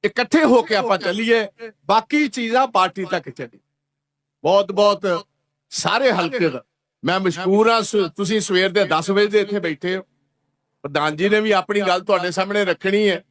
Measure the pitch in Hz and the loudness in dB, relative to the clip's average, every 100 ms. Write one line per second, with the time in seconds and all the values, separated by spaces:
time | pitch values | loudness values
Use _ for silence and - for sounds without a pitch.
0 | 208 - 240 311 302 240 226 208 226 190 | -4 -4 0 2 6 4 4 -2 0 -2
1 | 185 202 226 233 202 _ 233 _ - 214 | -2 -2 0 0 0 _ -20 _ 0 0
2 | 220 302 285 247 226 240 262 202 185 196 | 2 -2 -2 -4 -2 0 0 0 0 -2
3 | 180 185 - - - _ _ _ _ _ | -6 -6 -6 -14 -14 _ _ _ _ _
4 | _ _ _ _ 147 196 196 196 208 202 | _ _ _ _ 0 2 2 2 2 2
5 | 190 165 - _ _ _ _ - 165 220 | -2 -4 -6 _ _ _ _ -6 -2 2
6 | 262 185 170 254 165 123 _ _ _ _ | 2 0 -2 0 -2 -2 _ _ _ _
7 | 139 185 185 165 185 202 220 233 214 214 | -4 0 -2 -2 0 2 4 2 0 -2
8 | 175 - 190 214 - 185 190 190 185 160 | -2 -4 -2 -2 0 0 2 0 0 0
9 | 165 196 208 208 202 202 170 147 175 185 | 0 0 2 2 0 -4 -4 -6 -6 -6
10 | - _ _ _ _ _ _ _ 143 143 | -8 _ _ _ _ _ _ _ -6 -2
11 | 151 151 196 214 214 196 180 208 190 180 | -2 0 0 2 2 0 0 -2 0 -2
12 | 185 190 180 180 190 208 190 165 190 202 | 0 0 0 -4 -2 0 0 -2 0 2
13 | 208 170 _ | 2 0 _